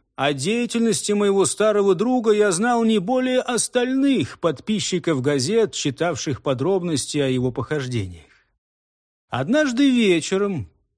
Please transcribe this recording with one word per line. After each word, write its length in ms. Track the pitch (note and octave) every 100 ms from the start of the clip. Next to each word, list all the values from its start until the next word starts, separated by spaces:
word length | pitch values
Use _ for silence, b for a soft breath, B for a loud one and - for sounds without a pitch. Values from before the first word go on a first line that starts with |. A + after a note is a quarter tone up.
| _ -
о 160 | C#3
деятельности 800 | C#3 D#3 A#3 A#3+ A#3 A3+ E3 -
моего 320 | G#3 G3+ G3 F3
старого 500 | - G#3+ G#3 G3 F3
друга 360 | A#3 B3+ A3
я 200 | G#3 G#3
знал 320 | E3+ A#3+ A#3
не 160 | A3+ G#3+
более 400 | F3+ B3+ B3+ B3+
остальных 1000 | - B3 - B3 B3 C4+ C#4 A#3+ A#2 -
подписчиков 800 | E3 C#3 - G#3 - F3+ E3 C#3
газет, 500 | C3 C#3+ C3+ A3+ F#3+
читавших 720 | - D#3 - E3+ C#3 D#3 B2
подробности 800 | D3 B2+ D3+ G3 F3 C#3 - D3
о 100 | C3+
его 240 | B2+ B2+
похождениях. 720 | A#2+ B2+ D3+ B2+ A#2+ F#2 E2+ - _ _ _ _ _ _ _ _ _ -
Однажды 600 | A#2 C#3 D4 D4 A#3 C#4
вечером, 800 | B3 G#3 E3 - F#3+ G3+ E3 F#2 _ _